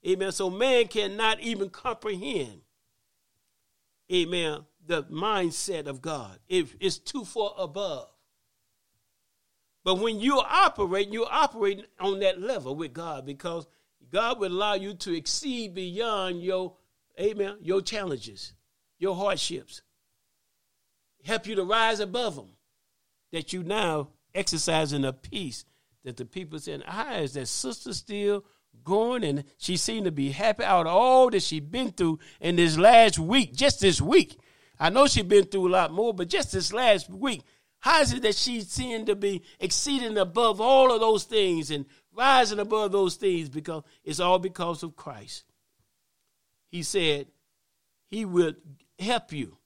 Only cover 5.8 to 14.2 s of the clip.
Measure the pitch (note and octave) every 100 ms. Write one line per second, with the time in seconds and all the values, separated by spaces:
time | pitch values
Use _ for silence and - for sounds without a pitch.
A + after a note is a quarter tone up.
5.8 | C#3+ C3 D3+ D3 G#2 F#2 _ F#3 D3 -
6.8 | F#3 - - C#4 G#3 A#3 G3+ G3 F3 E3
7.8 | G3 C#3 A2+ _ _ _ _ _ _ _
8.8 | _ _ _ _ _ _ _ _ _ _
9.8 | F3+ F#3 A3+ G#3+ A#3+ C#4 - F4+ F#4+ -
10.8 | F#3+ F#3+ G3+ A3 A3+ D4+ D4 A3+ G3+ G3
11.8 | - _ F#3+ G3 F#3+ F3+ G#3 B3 B2 D3
12.8 | D#3+ B2+ E3+ C#3+ C3 C#3 F3 E3+ D3 _
13.8 | _ _ B2+ F3